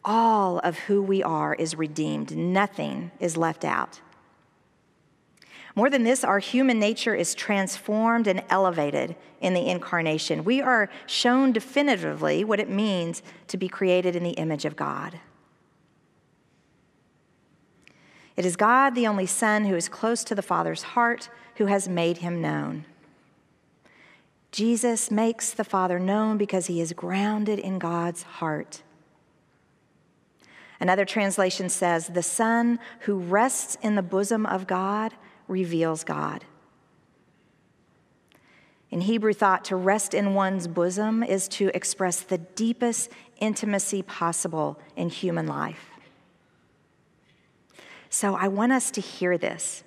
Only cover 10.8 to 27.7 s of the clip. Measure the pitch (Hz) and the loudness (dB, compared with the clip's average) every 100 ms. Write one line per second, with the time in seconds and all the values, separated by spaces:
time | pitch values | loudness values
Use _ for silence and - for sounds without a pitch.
10.8 | 202 - - - 240 247 269 226 - 285 | 0 -4 -8 0 4 4 4 2 0 0
11.8 | 285 220 160 151 156 151 214 208 214 196 | 2 2 0 -2 0 0 0 0 0 0
12.8 | 214 190 170 165 - - - 190 185 - | 0 0 -4 -8 -14 -20 -10 -6 -6 -2
13.8 | 190 180 180 175 175 - 160 151 151 151 | 2 4 2 0 -2 -4 -4 -4 -6 -4
14.8 | 143 - 170 170 - _ _ _ _ _ | -6 -6 -10 -14 -20 _ _ _ _ _
15.8 | _ _ _ _ _ _ _ _ _ _ | _ _ _ _ _ _ _ _ _ _
16.8 | _ _ _ _ _ _ _ _ _ _ | _ _ _ _ _ _ _ _ _ _
17.8 | - _ _ - - - 180 175 208 254 | -20 _ _ -20 -14 -2 -2 4 6 6
18.8 | 277 247 233 202 185 - 220 214 208 180 | 4 4 2 2 0 0 2 2 2 0
19.8 | 165 - 226 233 - 202 190 170 165 160 | -2 -2 -2 -2 -2 -4 0 0 0 -4
20.8 | - - 233 233 - - - - 202 202 | -4 2 2 0 -8 -20 -20 -2 2 2
21.8 | 185 180 170 170 170 175 156 151 147 156 | 0 0 0 0 -4 -4 -2 -2 -4 -8
22.8 | 156 _ _ _ _ _ _ _ _ _ | -12 _ _ _ _ _ _ _ _ _
23.8 | _ _ - - _ _ _ - 226 233 | _ _ -20 -20 _ _ _ -2 2 2
24.8 | 240 226 - 208 226 233 - - 208 196 | 2 0 0 0 0 0 -6 -4 -2 0
25.8 | 185 180 185 208 220 214 202 190 175 170 | 0 0 0 2 2 0 0 -2 -2 -2
26.8 | 165 170 175 190 202 214 214 208 - | -4 -6 -4 -2 -2 0 -2 -2 -4